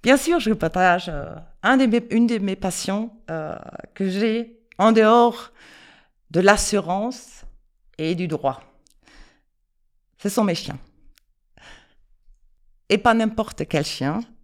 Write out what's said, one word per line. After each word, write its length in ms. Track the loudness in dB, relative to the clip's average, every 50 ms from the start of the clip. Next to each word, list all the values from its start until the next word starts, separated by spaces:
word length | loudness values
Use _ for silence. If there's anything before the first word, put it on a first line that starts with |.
Bien 160 | 6 4 4
sûr, 220 | 4 4 0 0 0
je 140 | 0 0 -2
partage, 560 | 0 -2 -4 0 2 2 2 2 0 -2 -8
euh, 260 | -8 -8 -10 -10 -14 -18 -18 -20 -20 -4
un 160 | 0 2 4
de 80 | 4 4
mes, 180 | 4 2 0 -2 0
une 160 | 0 2 2
de 140 | 2 0 -2
mes 160 | -4 -4 -6
passions, 560 | -4 -6 -6 -6 -4 -6 -4 -4 -4 -6 -8 -12 -20 -14 -12
euh, 260 | -10 -10 -10 -10 -12 -14 -14 -18 -18 -18 -20 _ _
que 160 | -6 -4 -4
j'ai 480 | -2 -2 -2 -2 -2 -2 -6 -8 -14 _ _ _ -4
en 160 | 2 4 4 6
dehors 580 | 6 6 6 8 6 6 4 2 -2 -16 -20 _ _ -20 -20 -20 -20 -20 -20 -20 _ _ _ _ _ _ _
de 80 | -2 2
l'assurance 1040 | 4 4 4 4 2 -2 -2 -2 -2 -2 -4 -4 -4 -6 -8 -10 -18 -20 -20 -20 -20 -20 -20 -20 _ _ _ _ _ _ _
et 180 | -6 -4 -4 -2
du 120 | -2 -2
droit. 360 | -4 -4 -2 -2 -4 -4 -4 -16 _ _ _ _ _ _ _ _ _ -20 -20 -20 _ _ _ _ _ _ _ _ _ _ _ _ _ _ _ _ _ _
Ce 120 | _ -8 -4
sont 140 | -2 0 0
mes 120 | 0 -2
chiens. 240 | -4 -8 -12 -12 -14 -16 _ _ _ _ -20 _ _ _ _ _ _ _ _ _ -20 -20 -20 -20 -20 _ _ _ _ _ _ _ _ _ -20 -20 _ _ _ _ _ _ _ _ _ _
Et 100 | _ -2
pas 160 | 2 2 2 2
n'importe 540 | 2 0 -2 -2 -4 -6 -6 -6 -10 -8
quel 180 | -4 -2 -2 -2
chien. 360 | -2 -6 -6 -4 -4 -4 -4 -8 -10 -18 -20